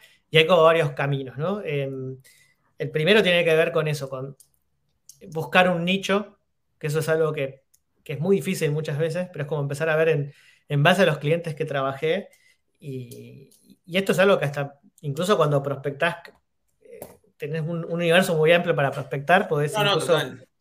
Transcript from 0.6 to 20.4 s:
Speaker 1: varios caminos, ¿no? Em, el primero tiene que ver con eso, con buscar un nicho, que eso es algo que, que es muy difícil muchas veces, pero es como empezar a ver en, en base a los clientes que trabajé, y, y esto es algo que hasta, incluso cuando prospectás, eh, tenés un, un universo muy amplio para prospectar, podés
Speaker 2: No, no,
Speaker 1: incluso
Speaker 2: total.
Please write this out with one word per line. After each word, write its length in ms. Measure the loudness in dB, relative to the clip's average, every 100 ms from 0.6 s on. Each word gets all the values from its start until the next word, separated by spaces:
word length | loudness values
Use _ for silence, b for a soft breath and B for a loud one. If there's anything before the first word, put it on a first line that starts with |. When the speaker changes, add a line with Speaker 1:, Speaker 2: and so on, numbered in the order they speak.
Speaker 1:
varios 280 | 6 6 0
caminos, 460 | -2 -2 -4 -6 -6
¿no? 240 | -6 -6
Em, 560 | -6 -4 -6 -8 -10 -12 b b b b b -10
el 140 | -6
primero 300 | -2 2 4
tiene 220 | 4 2
que 120 | 4 2
ver 180 | 2
con 160 | 0 -2
eso, 200 | -4 -6
con 280 | -10 -12 -16 _ _ _ _ _ _ -20 _ -12
buscar 420 | -8 0 4 4
un 160 | 2 0
nicho, 520 | -2 0 -2 -2 _ _ _ _ _
que 100 | -4
eso 120 | -2
es 80 | 0
algo 240 | 2 0
que, 320 | -2 -6 -8 _ _ _ _
que 100 | -12
es 60 | -4
muy 180 | 0 2
difícil 340 | 0 -2 -2
muchas 260 | -2 -4 -2
veces, 320 | -2 -4 -6
pero 120 | -8
es 40 | -6
como 140 | -4
empezar 260 | -4 -2 0
a 60 | 2
ver 140 | 2
en, 240 | 2 -2 B B B -4
en 160 | 2
base 200 | 4 4
a 20 | 4
los 120 | 2
clientes 380 | 0 -2 -4 -6
que 80 |
trabajé, 640 | -4 -2 -4 -2 -2 -4 -6 b b b _ _
y, 720 | -12 -12 -12 -16 -18 -20 -20 _ _ _ -6
y 120 | -4
esto 140 | 0
es 80 | 2
algo 180 | 4 2
que 80 | 0
hasta, 340 | -4 -8 -12 _ _
incluso 360 | -8 -4 0 2
cuando 260 | 2 0
prospectás, 540 | -2 -6 -8 -2 -2 -4 -12 _ _ _ _ _
eh, 180 | -20 -20 -20 -20 _ _
tenés 240 | -6 -4
un, 240 | -4 -4 -4
un 80 |
universo 420 | -2 2 2 2 2
muy 160 | 4
amplio 240 | 4 2 0
para 160 | -2
prospectar, 560 | -4 -8 -6 2 2 2
podés 260 | -2 -2
Speaker 2:
No, 100 | 0
no, 60 | 0
Speaker 1:
incluso 220 | 0 2
Speaker 2:
total. 340 | 0 0 -10